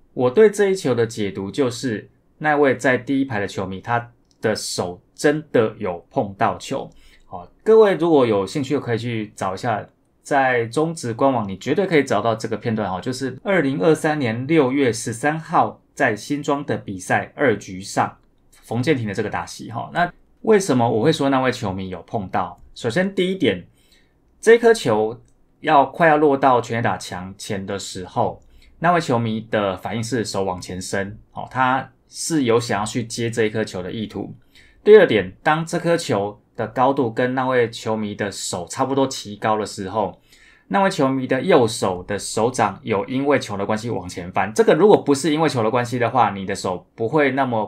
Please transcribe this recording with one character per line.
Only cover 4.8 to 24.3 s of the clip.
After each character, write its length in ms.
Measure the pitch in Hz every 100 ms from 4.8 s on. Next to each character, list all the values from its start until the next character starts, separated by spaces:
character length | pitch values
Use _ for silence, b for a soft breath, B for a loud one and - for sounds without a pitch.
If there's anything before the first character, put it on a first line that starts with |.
| 92 90 _ -
真 260 | 151 151 151
的 200 | 131 110 -
有 260 | 98 87 -
碰 220 | 139 104
到 240 | 98 110 92
球。 320 | - - - b b b b
好， 240 | 90 - _
各 160 | - 220
位 160 | 208 170
如 140 | 170
果 160 | 151 123
有 180 | 101 95
兴 160 | 156
趣， 160 | 131 143
可 160 | -
以 40 | 113
去 360 | 120 113 107 -
找 200 | 98 95
一 20 |
下， 260 | 123 104 101 _ _ _
在 460 | - 143 131 123 113
中 260 | 135 160
职 200 | 165 120 113
官 180 | 139
网， 160 | 123 101
你 80 | 92
绝 160 | 120
对 140 | 113 -
可 100 | 156
以 60 |
找 180 | 135 104
到 140 | 113 110
这 120 | 107
个 80 | 107
片 200 | 120 110
段 120 | 101
哈， 120 | 92
就 100 | 131
是 240 | 123 131 127
二 200 | 208 190
零 180 | 139 143
二 140 | 175 151
三 240 | 160 151
年 260 | 120 113 131
六 260 | 160 127
月 220 | 139 131
十 180 | 107 -
三 260 | 113 147 160
号 420 | 160 165 110 - _ -
在 200 | 131 107
新 280 | - 147
庄 200 | 151 143
的 140 | 143 107
比 220 | - 92
赛 340 | - 113 - -
二 220 | 143 104
局 240 | - 92
上， 340 | 98 - 107 - _ _ _ _
冯 220 | - 113
建 120 | 123 139
廷 120 | 107
的 60 | 98
这 80 |
个 60 | 104
打 120 | 90 85
席 260 | - -
哈。 180 | 120 120
那 180 | 151 175 - _ _
为 160 | - 214
什 180 | 185 127
么 100 | 117
我 160 | 110
会 80 | 135
说 160 | 156 139
那 120 | 131
位 120 | 127
球 220 | - 104
迷 160 | 95 95
有 100 | 87
碰 260 | - 117 92
到？ 320 | 104 90 98 - -
首 120 | 120
先 260 | 139 190 196
第 160 | 185
一 40 | 185
点， 300 | 131 90 - b b b b b _